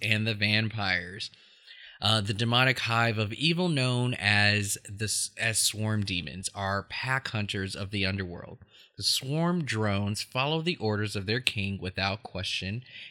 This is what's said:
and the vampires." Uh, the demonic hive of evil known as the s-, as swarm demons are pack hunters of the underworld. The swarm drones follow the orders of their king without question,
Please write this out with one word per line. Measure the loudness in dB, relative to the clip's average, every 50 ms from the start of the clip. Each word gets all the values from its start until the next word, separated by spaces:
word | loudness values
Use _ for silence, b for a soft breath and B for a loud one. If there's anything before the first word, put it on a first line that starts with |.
and | 0 2 2 2 2
the | 0 0
vampires." | 2 2 4 4 2 2 0 -2 -2 0 0 0 0 -2 -6 -10 -10 -12 -12 b b b b b b b b b b b b b b
Uh, | 2 2 2 2
the | 2 0 -2
demonic | 0 0 2 4 6 6 4 4 2
hive | 0 0 2 4 4 2 2
of | 0 -2 -2 -2
evil | 0 2 2 2 2 2 2
known | 2 2 2 2 2 2 2 0 0
as | 2 4 4 6 6 6 6 4 4 2 0 -4 -6 -6
the | -10 -6 -4 -2
s-, | -2 0 -2 -2 -4 -4 -4
as | -2 0 2
swarm | 2 2 2 0 0 0 0 2 0 0
demons | 0 -2 -2 -4 -6 -8 -8 -8 -8 -6
are | -4 -2 -2 -2 -2 -4
pack | -6 -8 -6 -4 -2 -2 -2 -2 -2
hunters | -2 -2 -2 -2 -2 -4 -4 -4 -6
of | -8 -6 -4
the | 0 0 0
underworld. | 0 0 -2 -4 -6 -8 -10 -12 -14 -16 -18 -20 b b b b b b
The | -4 0
swarm | 0 0 0 -2 -2 0 0 2 2 2 0 0
drones | 0 0 0 2 2 2 2 0 0 -2 -4
follow | -6 -4 -2 -2 0 0 0 0
the | 0 -2 -2
orders | 0 0 0 2 0 0 -2 -2
of | -4 -2
their | 0 -2 0
king | 0 0 0 0 -2 -2 -2 -4
without | -4 -6 -2 -2 0 0 -2 -4
question, | -8 -10 -8 -6 -6 -4 -6 -4 -4 -6 -6 -6 B B B B B B